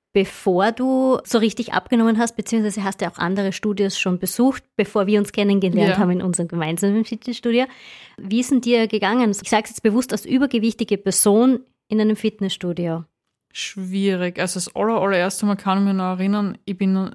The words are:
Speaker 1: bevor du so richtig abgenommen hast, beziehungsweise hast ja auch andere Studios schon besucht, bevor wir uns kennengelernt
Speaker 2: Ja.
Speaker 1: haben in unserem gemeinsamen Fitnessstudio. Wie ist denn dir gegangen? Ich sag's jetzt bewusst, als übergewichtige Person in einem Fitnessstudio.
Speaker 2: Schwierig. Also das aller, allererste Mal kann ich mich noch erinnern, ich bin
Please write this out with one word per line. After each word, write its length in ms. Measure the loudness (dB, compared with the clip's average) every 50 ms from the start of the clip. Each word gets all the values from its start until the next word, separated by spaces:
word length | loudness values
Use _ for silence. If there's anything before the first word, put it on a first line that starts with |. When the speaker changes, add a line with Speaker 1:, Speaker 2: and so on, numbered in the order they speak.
| _ _ 0
Speaker 1:
bevor 600 | 0 0 0 -2 -4 0 0 2 2 2 0 0
du 460 | -2 -2 0 2 2 2 2 2 0 0
so 160 | 0 0 2
richtig 360 | 2 2 0 -2 -6 -2 -4
abgenommen 440 | -4 -2 0 2 4 4 4 4 2
hast, 160 | 0 -2 -2
beziehungsweise 480 | -6 -6 -2 0 0 0 0 -2 -2 -4
hast 180 | -4 -2 -2
ja 100 | -4 -6 -4
auch 60 | -4
andere 340 | -2 -2 0 0 -2 -2 -4
Studios 480 | -4 -4 -4 0 0 -2 -2 -2 -2
schon 180 | -2 -2 -2 -2
besucht, 460 | -2 -4 0 2 2 2 2 0 -8 _ _
bevor 320 | -4 -4 -2 0 0 0
wir 140 | 2 2 2
uns 100 | 2 0
kennengelernt 600 | -2 0 2 2 2 2 2 2 2 2 2 2
Speaker 2:
Ja. 80 | 2 2
Speaker 1:
haben 120 | 2 2
in 120 | 2 0 0
unserem 260 | -2 -2 -2 -4 -4
gemeinsamen 560 | -4 -4 -4 -2 -2 0 0 0 2 0 -2
Fitnessstudio. 600 | -2 -6 -10 -8 -10 -8 -4 -2 0 2 2 0 0 -4 -16 -20 -20 -20 -20 -20 -20 -20
Wie 240 | -14 -8 -2 -2 -2
ist 100 | 0 2
denn 120 | 0 0 2
dir 260 | 4 2 4 2 2
gegangen? 420 | 0 0 0 2 2 2 2 2
Ich 180 | 0 -2 -2 0
sag's 220 | 0 0 0 -2
jetzt 120 | -8 -2 0
bewusst, 260 | 2 2 2 0 -2
als 160 | -4 -6 -4
übergewichtige 680 | 0 0 0 0 2 0 0 0 0 -2 -2 -4 -2 -2 -2
Person 600 | -2 -2 0 2 2 4 4 6 6 4 4 2 -2 _ _ _ _
in 140 | -4 0 2
einem 160 | 2 2 2
Fitnessstudio. 880 | 2 0 -4 -2 -2 -6 -6 -4 -4 -6 -6 -4 -4 -4 -4 -4 -6 -8 _ _ _ _ _ _ _ _ _ -12
Speaker 2:
Schwierig. 840 | -12 -12 -10 -8 -10 -8 -4 -2 0 0 0 0 0 -2 -4 -2 -2
Also 140 | -4 -4 -4
das 200 | -6 -6 -6 -4
aller, 260 | -2 0 0 0 2
allererste 460 | 2 2 2 2 0 0 -2 -2 0
Mal 100 | 0 -2
kann 220 | 0 0 0 0 2
ich 60 | 2
mich 100 | 2 0
noch 240 | 0 -2 -2 -2 -2
erinnern, 400 | 0 0 0 0 -2 -4 -6 -8 -8
ich 120 | -10 -6
bin 340 | -2 0 2 2 0 0 -4